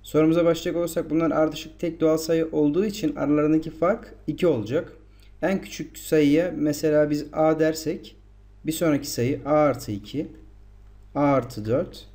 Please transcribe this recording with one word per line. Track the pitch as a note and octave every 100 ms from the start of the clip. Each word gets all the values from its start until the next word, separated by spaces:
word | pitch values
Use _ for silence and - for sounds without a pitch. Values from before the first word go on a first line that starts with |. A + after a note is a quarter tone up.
sorumuza | - D3+ D#3+ E3
başlayacak | E3+ E3 F3+ E3
olursak | E3+ F3 D3+
bunlar | D#3 E3
ardışık | D3 D#3 D3+ - -
tek | E3+ E3
doğal | D#3+ D#3
sayı | D#3+ E3 D#3+
olduğu | D3+ D3 D#3+
için | G#3+ - D#3 C#3+
aralarındaki | C#3+ D3 D3+ D#3 D#3+
fark | - E3+ A#3 - - -
iki | D3 F3
olacak. | B2+ G2+ D3 A#3 - - - - -
En | D#3+ F#3+
küçük | - - D3 -
sayıya | - D#3+ C#3+ D3+ F3 -
mesela | D3+ C#3+ D#3 D3+ D3+
biz | D3 -
A | D#3 D#3 D#3+
dersek | D#3+ D#3 D3 F#3 - - - - - - D3+
bir |
sonraki | - E3 C#3+ -
sayı | - A#2+ C#3+
A | C#3
artı | D3+ D3 A#2 -
iki, | G#2 - C#3 - - - - - - - - -
A | C#3
artı | C#3+ C3+ A#2+ -
dört | G#2+ C3 F#3+ - -